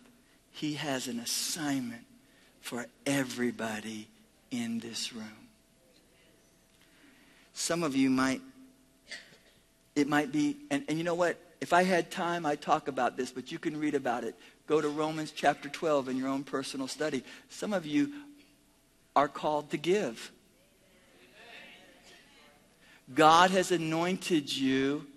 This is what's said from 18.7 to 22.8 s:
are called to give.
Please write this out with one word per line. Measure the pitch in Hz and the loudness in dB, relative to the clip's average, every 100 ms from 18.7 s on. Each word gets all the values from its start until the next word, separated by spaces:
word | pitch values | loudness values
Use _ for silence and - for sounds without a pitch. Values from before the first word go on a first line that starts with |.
| _ _ _ _ 135 | _ _ _ _ 2
are | 143 | 2
called | - 160 151 147 | 0 -2 -2 -2
to | 165 | -4
give. | 160 208 143 113 - - _ _ _ _ _ _ _ - - - - - - - - - - - - - - - _ _ | 2 2 0 -6 -14 -18 _ _ _ _ _ _ _ -20 -20 -20 -20 -20 -20 -20 -20 -20 -20 -20 -20 -20 -20 -20 _ _